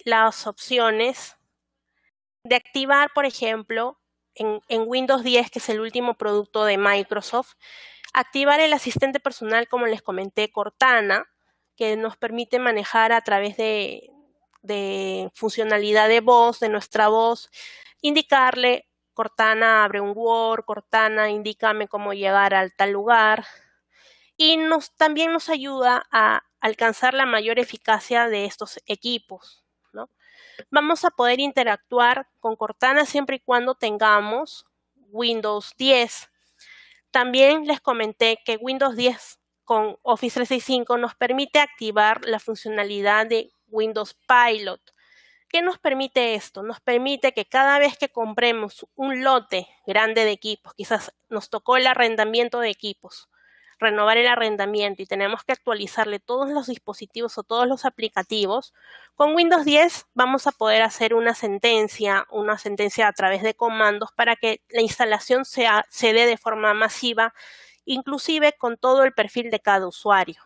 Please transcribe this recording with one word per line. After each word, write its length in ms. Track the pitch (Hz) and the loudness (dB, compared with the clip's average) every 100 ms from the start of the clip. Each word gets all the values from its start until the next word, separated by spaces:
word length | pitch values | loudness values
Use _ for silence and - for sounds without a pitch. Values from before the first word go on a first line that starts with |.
las 420 | 240 226 220 - 214 | -2 2 2 0 -8
opciones 920 | - - 247 226 214 240 254 - - _ _ _ _ _ _ _ _ _ _ | -12 -4 0 0 0 -2 -4 -12 -18 _ _ _ _ _ _ _ _ _ _
de 120 | 240 247 | -2 -2
activar, 560 | - 277 269 277 294 | -2 -4 2 2 2
por 120 | 294 277 | 0 -2
ejemplo, 760 | - 226 220 208 226 247 - _ _ _ - | -2 -4 -6 -6 -6 -6 -8 _ _ _ -8
en, 260 | 220 214 - | -6 -6 -4
en 160 | 226 226 | -4 -2
Windows 380 | 247 262 262 | -2 0 0
diez, 260 | 247 240 240 | 2 0 0
que 100 | 233 | -6
es 100 | - | -6
el 100 | 220 | -6
último 340 | 220 247 247 | -6 -4 -4
producto 500 | 220 214 208 208 220 | -4 -2 -2 -2 -2
de 140 | 214 196 | 0 2
Microsoft, 760 | 202 202 190 208 - 240 - _ - - - - - | 2 2 -2 -6 -4 -6 -6 _ -20 -20 -20 -20 -4
activar 460 | - 247 277 285 294 | -2 -2 0 2 4
el 120 | 311 | 2
asistente 480 | 294 247 - 269 277 | 0 -2 -2 -2 -2
personal, 480 | 277 - 214 226 233 | -6 -6 -2 -2 -2
como 200 | 240 233 | -2 -2
les 160 | 214 | -4
comenté, 480 | - 185 190 - 214 | -6 -8 -6 -4 -4
Cortana, 760 | 214 202 - 262 240 202 196 - _ _ _ _ - | -4 -8 0 2 4 2 -2 -4 _ _ _ _ -6
que 200 | 220 214 | -4 -4
nos 220 | 220 - | -6 -8
permite 420 | 226 233 233 247 | -8 -6 -4 -2
manejar 540 | 247 214 202 226 226 | 0 -2 -2 0 2
a 80 | 233 | 2
través 360 | - 202 202 202 | 0 -2 -2 -4
de, 540 | 220 214 196 - - _ _ _ _ _ | -4 -4 -6 -10 -18 _ _ _ _ _
de 680 | 196 202 196 196 190 190 185 | -8 -6 -6 -6 -6 -8 -10
funcionalidad 760 | - 220 226 214 208 208 214 214 | -8 -6 -4 -2 -2 2 2 4
de 120 | 233 | 4
voz, 400 | 226 240 233 233 | 6 6 6 2
de 100 | 220 | -2
nuestra 380 | 214 - - 214 | -2 -2 0 2
voz, 420 | 220 226 233 - - - - - _ | 2 0 -2 -8 -20 -20 -20 -20 _
indicarle, 880 | 294 302 - 277 254 247 247 247 - _ _ | 2 2 4 4 4 2 2 0 -4 _ _
"Cortana, 680 | - 220 - 220 220 226 220 | -8 -4 0 2 4 4 6
abre 180 | 208 202 | 4 0
un 120 | 202 208 | -4 -2
Word, 500 | 226 226 226 220 - | 0 2 0 -2 -6
Cortana, 640 | 208 - 220 220 214 214 | -10 -2 2 2 2 0
indícame 580 | 208 208 208 220 214 208 | -2 -6 -2 -2 -2 -4
cómo 260 | 208 202 | -6 -8
llegar 400 | 202 196 196 196 | -4 0 2 4
al 220 | 196 185 - | 2 0 -2
tal 160 | 196 | -2
lugar". 540 | 202 214 233 214 220 - - _ _ _ _ _ _ _ - | 0 2 4 4 2 -4 -18 _ _ _ _ _ _ _ 0
Y 220 | 311 320 | 2 2
nos, 360 | 320 320 - - | 2 0 -2 0
también 360 | 311 302 330 | 0 2 -2
nos 160 | 330 330 | -2 -4
ayuda 560 | 302 277 262 247 247 - | -6 -6 0 0 0 0
a 320 | 226 214 220 - _ | 2 2 0 -6 _
alcanzar 540 | 220 214 226 220 254 | -4 0 -2 0 0
la 120 | 269 262 | 0 0
mayor 340 | 226 214 233 | 0 0 -2
eficacia 720 | 240 - - 214 - 233 233 | -4 -4 -2 -2 0 0 0
de 160 | 208 202 | -2 -6
estos 340 | - 208 - - | -8 -14 -12 -10
equipos, 800 | 208 240 233 - 185 - _ _ _ _ | -8 -6 -8 -10 -20 -20 _ _ _ _
¿no? 160 | 208 233 _ _ _ - - - | -18 -18 _ _ _ -20 -20 -4
Vamos 340 | 285 302 330 349 | 0 0 0 -2
a 60 | |
poder 280 | - 240 254 | 0 0 0
interactuar 880 | 277 269 233 202 _ 247 240 262 - _ | -2 -2 -2 -2 _ 2 2 0 -6 _
con 160 | 226 220 | -8 -6
Cortana 500 | 214 - 254 285 285 | -8 -2 0 2 0
siempre 300 | 285 269 269 | -2 -4 -6
y 40 | |
cuando 360 | - 247 247 254 | 0 0 0 -2
tengamos 920 | 226 208 220 208 208 233 311 - - _ _ _ 208 | -4 0 4 4 2 -4 -6 -12 -20 _ _ _ _
Windows 640 | 214 240 226 214 208 - - | -4 -2 -2 -2 -4 -8 -2
diez. 540 | 262 254 233 - - _ _ _ - - - _ _ | 2 2 2 -6 -14 _ _ _ -20 -20 -20 _ _
También 560 | 262 247 254 269 311 294 | -2 0 4 6 4 0
les 120 | 285 | -4
comenté 600 | - 233 220 - 226 226 | -4 -4 -4 0 0 0
que 140 | - 220 | -4 -6
Windows 380 | 247 262 269 233 | -6 -2 -2 0
diez 440 | 247 233 - - _ _ | -2 -2 -10 -20 _ _
con 360 | - 220 214 - | -2 0 0 -2
Office 320 | 254 220 247 | -2 -2 -2
trescientos 140 | 247 247 | -2 -2
sesenta 80 | 254 | -2
y 200 | - 254 | -2 -2
cinco 220 | 233 247 | 0 -2
nos 160 | 240 - | -2 -2
permite 440 | 247 262 277 294 | -2 -2 2 2
activar 640 | 285 - 220 208 214 220 - | 2 -2 -4 2 2 2 -2
la 140 | 220 | -4
funcionalidad 880 | - 214 214 214 202 202 202 214 220 | -6 -10 -6 -6 -4 -2 2 2 2
de 240 | 226 220 _ _ | -2 -4 _ _
Windows 500 | 214 220 214 208 - - | -4 -4 -4 -8 -6 4
Pilot. 540 | 247 240 220 190 - _ _ _ _ _ _ _ | 4 4 2 -6 -12 _ _ _ _ _ _ _
¿Qué 120 | 339 | -2
nos 160 | 359 349 | -2 -2
permite 580 | 302 262 269 262 240 214 | -2 -2 -2 0 0 -2
esto? 280 | - 196 | -8 -12
Nos 160 | 214 226 | -12 -10
permite 540 | - 240 262 277 269 | -4 -2 -2 -2 -2
que 120 | 269 - | -2 -2
cada 320 | 262 277 285 | 0 2 4
vez 200 | 285 - | 2 0
que 120 | 277 | -8
compremos 800 | 240 220 214 240 226 208 - - - | -6 -8 -2 -2 -2 -6 -12 -18 -10
un 280 | 269 254 | -6 -2
lote 440 | 269 262 - 185 - _ - | 0 0 0 -8 -8 _ -4
grande 400 | 202 220 226 214 | 0 0 2 0
de 60 | |
equipos, 420 | 202 214 208 - | -2 -8 -10 -14
quizás 400 | - 196 220 - - - | -14 -6 -4 -6 -18 -12
nos 200 | 214 - | -10 -8
tocó 280 | 214 - 254 | -4 2 2
el 80 | 254 | 4
arrendamiento 760 | 254 233 220 214 233 240 240 | 2 2 2 0 0 0 -2
de 80 | 226 | -4
equipos, 600 | 196 208 - 185 - - _ _ _ _ - | -6 -10 -14 -18 -20 -20 _ _ _ _ -2
renovar 380 | 226 208 208 226 | 0 2 2 4
el 100 | 240 | 4
arrendamiento 760 | 240 220 208 202 208 202 196 | 2 0 -2 -4 -2 -4 -6
y 20 | 190 | -8
tenemos 380 | 196 196 220 | -4 -4 -4
que 80 | - | -6
actualizarle 680 | 254 - 214 196 - 214 202 | -6 -4 -6 -4 -4 -4 -4
todos 300 | - 254 277 | -6 -6 -4
los 160 | 294 254 | -4 -6
dispositivos 680 | 233 - 202 208 226 233 - | -10 -12 -16 -14 -10 -10 -10
o 60 | |
todos 240 | - 226 247 | -6 -2 0
los 180 | 262 262 | -2 -4
aplicativos, 880 | - 220 190 185 220 196 233 - _ - - _ - | -6 -6 -6 -6 -4 -2 -4 -6 _ -20 -20 _ 0
con 200 | 294 320 | 2 4
Windows 300 | 339 349 294 | 4 4 4
diez 420 | 294 339 - - | 4 4 0 -6
vamos 340 | 247 254 269 285 | 0 0 0 -2
a 40 | |
poder 300 | - 214 220 | 0 2 2
hacer 320 | 220 - 220 | 2 0 0
una 220 | 233 233 233 | 0 0 -2
sentencia, 920 | 214 202 233 220 214 - 202 196 - | -4 -2 2 2 0 -2 -2 -2 -2
una 260 | 220 208 208 | -4 -4 -4
sentencia 500 | 214 202 208 - 214 | -6 -4 -2 2 0
a 60 | |
través 300 | - 190 190 | 2 0 0
de 100 | 220 | -2
comandos 580 | - 233 220 214 208 220 | -2 -2 0 0 0 -4
para 220 | - 233 226 | -2 0 0
que 280 | 226 214 _ | -2 -4 _
la 120 | 226 | -2
instalación 640 | 226 - 226 208 - 254 269 | 0 0 0 0 0 -2 -2
sea, 400 | - 233 214 - | -2 2 2 0
se 240 | - 233 | 0 2
dé 120 | 226 240 | 4 4
de 120 | 226 | 0
forma 360 | 226 220 214 | -4 -2 0
masiva, 600 | 208 220 - 247 226 226 - - - - _ - | 2 0 -2 -4 -2 -2 -4 -20 -20 -20 _ -10
inclusive 680 | 262 277 277 - 311 294 | -8 -6 -6 -4 0 0
con 240 | 294 240 233 | 0 -4 -2
todo 260 | 254 269 | 2 4
el 100 | 269 | 2
perfil 360 | 240 208 247 240 | 0 -4 -4 -4
de 100 | 220 | -2
cada 280 | 208 196 180 | 0 0 0
usuario. 540 | - 208 196 180 - | -4 2 2 2 -6